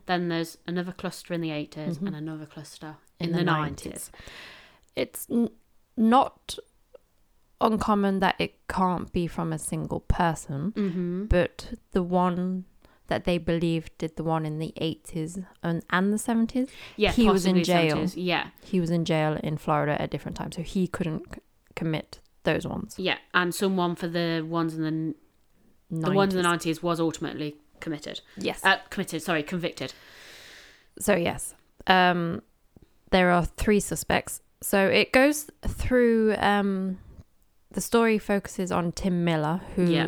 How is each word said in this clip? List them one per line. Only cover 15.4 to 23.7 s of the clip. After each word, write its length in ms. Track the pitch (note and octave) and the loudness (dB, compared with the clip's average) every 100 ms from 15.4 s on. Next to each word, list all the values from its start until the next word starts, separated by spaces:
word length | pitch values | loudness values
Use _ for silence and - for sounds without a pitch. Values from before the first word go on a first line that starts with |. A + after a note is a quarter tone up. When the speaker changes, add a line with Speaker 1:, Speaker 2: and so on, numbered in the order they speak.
| F#3 - | -14 -6
Speaker 2:
and, 220 | E3+ E3+ - | -4 -4 -2
and 200 | F3+ G3+ | 0 2
the 40 | A3 | 0
seventies, 520 | - A3+ A3+ B3+ C4 - - - | 0 0 0 0 -4 -8 -10 0
Speaker 1:
Yeah, 160 | G3+ | 2
Speaker 2:
he 180 | A#3+ G#3+ | 6 6
was 160 | G3 F#3 | 6 6
in 120 | F#3 | 4
Speaker 1:
possibly 60 | |
Speaker 2:
jail. 260 | E3 F3 D#3 | 6 4 4
Speaker 1:
seventies, 280 | D3+ F3+ E3 | 2 0 -2
yeah. 300 | F3+ E3 - - | 0 0 -2 -10
Speaker 2:
He 160 | - F#3 | -4 0
was 100 | E3 | 2
in 160 | E3+ E3 | 0 2
jail 320 | D#3+ D#3 D3+ | 2 2 0
in 140 | - D3+ | -2 -4
Florida 440 | - D3+ D3+ D3 | 0 2 2 0
at 80 | D3 | -2
different 260 | C#3+ D#3 D#3 | -6 -8 -8
times, 180 | - E3+ | -8 -8
so 60 | |
he 240 | D#3+ F#3+ F3+ | -4 -2 -2
couldn't 380 | - E3+ D#3+ F4+ - | -2 -4 -4 -8 -18
c-, 60 | _ _ _ - | _ _ _ -6
commit 440 | E3 D#3 - - _ _ | -4 -4 -6 -18 _ _
those 220 | E3+ - - | -2 0 -2
ones. 280 | - G#3+ - | -8 -10 -6
Speaker 1:
Yeah, 200 | F#3 - - | -4 -4 -2
and 200 | F3+ F3+ - | 0 0 0
someone 400 | G3 | 0